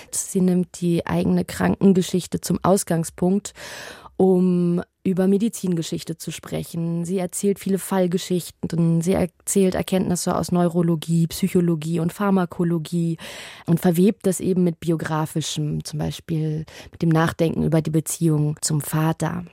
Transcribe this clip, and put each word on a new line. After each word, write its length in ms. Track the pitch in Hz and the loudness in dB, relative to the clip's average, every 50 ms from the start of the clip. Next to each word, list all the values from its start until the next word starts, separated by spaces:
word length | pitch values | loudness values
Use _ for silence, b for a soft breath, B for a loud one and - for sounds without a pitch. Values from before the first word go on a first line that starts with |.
| B B | B B
Sie 300 | - - - - - 196 | -8 -8 -8 -4 -2 0
nimmt 400 | 180 185 180 180 180 - - - | 2 2 2 2 0 -2 -4 -4
die 260 | 175 175 170 165 - - | -2 0 0 0 0 0
eigene 380 | 175 170 180 180 185 180 - | -2 0 2 2 2 0 0
Krankengeschichte 960 | - - - 185 180 - - - 196 185 185 180 - - 180 - - - 170 | -2 -4 -2 0 0 0 4 4 6 6 4 2 0 -2 -4 -4 -4 -6 -6
zum 180 | - - 170 - | -2 -2 0 2
Ausgangspunkt, 920 | - 160 190 202 - - 170 165 165 - - - 180 180 190 208 - - B B B B B B B B B B B B - - | 2 2 2 2 2 0 -2 -2 -2 -4 -4 -2 0 2 2 0 -2 -4 B B B B B B B B B B B B 0 2
um 640 | 190 190 185 180 185 185 180 175 175 175 175 175 - - _ _ - | 4 4 6 6 4 4 4 4 2 2 2 0 -2 -4 _ _ -4
über 220 | 196 190 170 185 190 | -2 0 2 4 4
Medizingeschichte 920 | 196 196 220 226 - - - 185 175 165 160 - 175 165 - - 160 - | 4 4 2 0 -2 -2 -2 -2 -2 -2 -2 -4 -6 -8 -8 -8 -10 -10
zu 120 | - 170 | -10 -10
sprechen. 760 | 156 - - - 160 160 156 - - 170 165 170 170 170 170 | -10 -10 -10 -8 -8 -8 -8 -6 -6 -6 -4 -4 -4 -4 -4
Sie 120 | 165 190 190 | -4 -4 -4
erzählt 400 | 180 180 - - - 202 196 - | -4 -4 -4 -2 0 0 0 0
viele 220 | - 190 190 180 | 0 -2 -2 -2
Fallgeschichten, 1200 | - - 196 185 185 175 180 185 - - 185 175 - - - _ - 170 - 165 170 165 165 165 | -2 -2 0 0 2 2 0 -2 -2 -2 -2 -2 -2 -6 -10 _ -8 -4 0 2 2 4 4 2
sie 120 | 160 180 190 | 2 2 2
erzählt 600 | - 185 165 - _ _ - - 196 190 185 185 | 2 0 -2 -4 _ _ -2 2 2 4 4 2
Erkenntnisse 640 | - 175 - 190 185 180 - 175 170 - 180 175 | 0 -2 0 0 0 0 0 0 -2 0 0 0
aus 160 | 160 165 - | 0 0 0
Neurologie, 760 | 180 175 175 175 165 180 170 170 170 156 151 160 170 170 165 160 | 2 2 2 2 2 2 2 2 0 0 -2 0 0 2 2 0
Psychologie 760 | - - - 180 - 180 175 170 170 156 147 160 170 165 | 0 -2 -2 0 2 2 2 2 0 0 -2 -2 -2 -2
und 100 | 165 170 | -2 -2
Pharmakologie 1080 | - - 208 202 196 190 175 170 - - 175 170 170 170 151 - 175 175 170 165 165 B B B B B B B B B B | -2 -2 0 2 2 2 2 0 -2 -2 -2 0 0 -2 -2 -2 -2 -2 -2 -2 -2 B B B B B B B B B B
und 140 | - 170 165 | 0 0 2
verwebt 480 | - 185 170 170 180 214 - - - 196 | 4 2 4 4 4 4 2 2 0 -2
das 140 | 170 - | -2 0
eben 240 | - 180 185 180 180 | 0 0 2 2 2
mit 160 | 175 165 - | 2 0 -2
biografischem, 1040 | - 160 165 160 - - 160 156 156 - - 160 147 - - 156 151 147 156 156 151 | -2 -2 -2 -2 -2 -2 -2 -2 -2 -2 -2 -4 -4 -4 -4 -4 -4 -4 -4 -6 -6
zum 140 | - - 151 | -6 -6 -6
Beispiel 640 | 160 160 151 - - - 165 156 156 156 151 156 156 B B B B B | -4 -4 -6 -8 -6 -4 -4 -2 -2 -2 -4 -6 -8 B B B B B
mit 100 | - - | -8 -2
dem 80 | - 165 | 0 2
Nachdenken 540 | 160 160 165 160 - - 170 160 - - 156 | 4 4 2 2 0 0 0 0 0 0 0
über 180 | 156 156 160 | 2 2 2
die 100 | 151 156 | 2 2
Beziehung 640 | 151 160 151 - - - 170 165 156 147 151 147 151 - | 0 -2 -2 -2 -2 0 0 2 2 2 2 0 -2 -4
zum 220 | - - 156 147 | -4 -2 -2 -2
Vater. 640 | - - - 156 156 160 160 - 165 156 - - 175 - | -2 -2 -2 0 0 0 0 -2 -2 -4 -4 -6 -8 -12